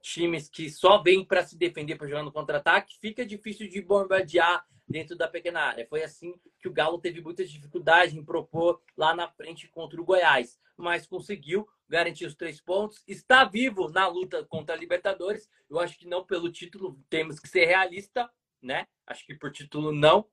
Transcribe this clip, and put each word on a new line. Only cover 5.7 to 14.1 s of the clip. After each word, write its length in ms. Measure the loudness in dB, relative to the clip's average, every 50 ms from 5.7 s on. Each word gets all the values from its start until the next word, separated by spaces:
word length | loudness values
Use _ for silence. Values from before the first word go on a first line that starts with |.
| -4 -6 -10
Foi 140 | _ -6 -6
assim 320 | -6 -6 -10 _ -16 -16 -16 _ _ _ _ _
que 80 | -12
o 60 | -6 0
Galo 240 | 0 0 0 0
teve 240 | -4 -6 -8 -8 -8
muitas 300 | -12 -12 -8 -8 -8 -10
dificuldades 640 | -10 -20 -20 -10 -10 -4 4 6 6 6 6 4 0
em 100 | -10 -8
propor 560 | -6 -6 -6 -6 _ -4 0 2 2 2 0 _ _ _
lá 160 | 0 0 0 0
na 140 | 0 -6
frente 400 | -8 _ _ -16 -16 -16 -18 -20
contra 340 | _ _ -14 -14 -12 -12 -8
o 40 | 0
Goiás, 520 | 2 2 4 6 6 4 4 2 -2 _ _ _ _ _
mas 300 | -10 -4 -4 -4 -4 -4
conseguiu 600 | _ -12 -12 -10 -10 -12 -12 -8 -4 -4 -4 -4 _ _ _ _ _
garantir 360 | 0 0 0 0 -4 -8 -12
os 100 | -14 -10
três 260 | _ -10 -10 -10 -12
pontos, 420 | _ -4 -2 -2 -2 -4 -8 -18 _
está 360 | -16 -16 -16 _ _ 6 6 6
vivo 460 | 4 2 0 0 0 0 -2 -4 -2
na 180 | 0 0 0
luta 380 | 2